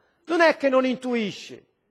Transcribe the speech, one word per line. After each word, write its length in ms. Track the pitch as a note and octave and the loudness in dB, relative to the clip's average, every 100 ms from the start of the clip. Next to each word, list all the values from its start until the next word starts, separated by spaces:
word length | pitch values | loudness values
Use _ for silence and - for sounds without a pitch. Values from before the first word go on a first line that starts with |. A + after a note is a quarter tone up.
| _ _ | _ _
non 160 | - E4+ | -4 2
è 160 | D#4+ - | 4 4
che 140 | C#4 | 0
non 160 | C4 C4 | 2 0
intuisce, 800 | B3 B3+ A#3+ G3+ - - A#2 _ _ _ | -4 -4 -4 -4 -8 -16 -20 _ _ _